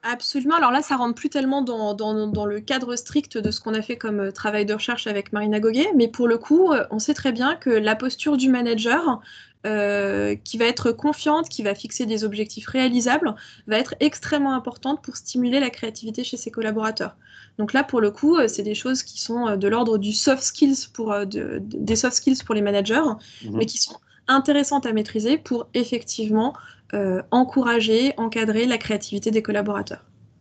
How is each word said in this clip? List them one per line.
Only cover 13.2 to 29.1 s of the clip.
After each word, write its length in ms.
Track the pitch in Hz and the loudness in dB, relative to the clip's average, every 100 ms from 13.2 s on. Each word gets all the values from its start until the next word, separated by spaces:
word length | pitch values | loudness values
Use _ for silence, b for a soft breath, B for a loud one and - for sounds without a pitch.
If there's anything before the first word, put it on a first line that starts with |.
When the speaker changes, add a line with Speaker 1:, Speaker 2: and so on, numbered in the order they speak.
| 311 208 B B - | 0 -6 B B -2
Speaker 1:
va 100 | 214 | -2
être 180 | 262 - | -2 0
extrêmement 520 | 294 - - 294 277 | 0 0 -4 0 0
importante 480 | 262 233 233 262 294 | -2 -6 -8 -6 -6
pour 140 | - 247 | -6 -14
stimuler 460 | - 254 247 262 | -6 -2 0 2
la 80 | 262 | 0
créativité 560 | - 226 220 220 226 247 | -4 -10 -8 -10 -8 -8
chez 100 | 240 | -8
ses 160 | - | -10
collaborateurs. 640 | 220 214 214 214 214 202 - B B B - | -6 -4 -2 -2 -4 -8 -10 B B B -6
Donc 140 | 214 | 0
là, 140 | 262 285 | 0 2
pour 160 | 247 | 2
le 100 | 208 | 2
coup, 240 | 208 294 330 | 2 4 6
euh, 140 | 233 | 4
c'est 140 | - | 2
des 120 | 208 214 | -4 -4
choses 280 | 254 262 | -2 -4
qui 180 | - - | -4 -10
sont, 260 | - 233 240 | -6 -2 0
euh, 80 | 202 | 0
de 140 | 196 | 0
l'ordre 280 | 226 233 220 | 2 2 0
du 140 | 202 | 0
soft 320 | 214 - 269 | 0 2 2
skills 460 | - - 285 269 - | 0 2 2 2 -4
pour, 200 | - 220 | -8 -2
euh, 100 | 202 | -2
de, 360 | 202 208 - - | -2 -4 -6 -8
de, 180 | 202 - | -8 -6
des 180 | 208 220 | 0 2
soft 220 | 247 - | 2 2
skills 260 | - 262 - | 2 0 0
pour 100 | 214 | 0
les 60 | |
managers, 420 | 202 202 202 233 311 214 B B 233 | 2 2 2 2 2 -2 B B -6
Speaker 2:
Mhm. 100 | 220 | -2
Speaker 1:
mais 100 | 226 | -2
qui 120 | - | -2
sont 180 | - - b b - | -4 -6 b b 2
intéressantes 580 | 269 269 285 277 285 262 | 2 4 2 2 0 0
à 60 | |
maîtriser 460 | 220 214 220 214 311 | -2 -2 -2 0 0
pour 300 | - 240 - | 0 -4 -2
effectivement, 800 | 240 240 240 - - 214 214 240 285 B B _ | -2 -2 -2 -6 -6 0 2 2 -4 B B _
euh, 300 | 208 196 185 - | -4 -2 -2 2
encourager, 840 | 247 254 - 240 233 220 220 269 277 | 2 4 2 2 2 4 4 4 0
encadrer 500 | 226 226 220 214 240 | -4 -2 0 2 2
la 100 | 226 | 0
créativité 540 | - 208 - | -2 -4 -4